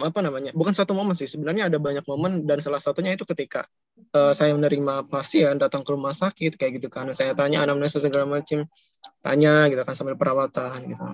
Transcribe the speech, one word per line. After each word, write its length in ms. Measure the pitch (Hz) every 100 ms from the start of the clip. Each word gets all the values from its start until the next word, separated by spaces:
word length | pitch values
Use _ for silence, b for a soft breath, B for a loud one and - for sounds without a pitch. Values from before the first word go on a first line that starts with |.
apa 160 | 151 208
namanya, 280 | 170 131 135 165
bukan 160 | 170 202
satu 160 | 190 190
momen 180 | 202 175
sih, 80 | 135
sebenarnya 380 | 151 151 202 185
ada 60 | 156
banyak 220 | 147 143 143
momen, 360 | 143 180 180 151
dan 120 | 143
salah 160 | 151 143
satunya 320 | 147 - 185 196
itu 80 | 214
ketika, 380 | 170 175 135 - _ _ _ _ 147
eh, 160 | 143 139
saya 160 | 151 147
menerima 520 | 147 143 143 135 135
pasien 440 | 139 135 311 143 143
datang 220 | 139 139 139
ke 40 |
rumah 180 | 143 139 143
sakit, 400 | 190 - 165 -
kayak 200 | 131 127
gitu 60 | 123
kan, 180 | 135 131 127
saya 160 | 131 135
tanya 240 | 143 151 143
anamnesis 360 | 143 147 147
segala 220 | 143 139 139
macam, 380 | 147 147 151 151 B B B - _
tanya 440 | - 139 151 151 147
gitu 100 | 127
kan 100 | 127 131
sambil 200 | 139 135
perawatan 760 | 139 135 131 - 127 131 -
gitu. 100 | - -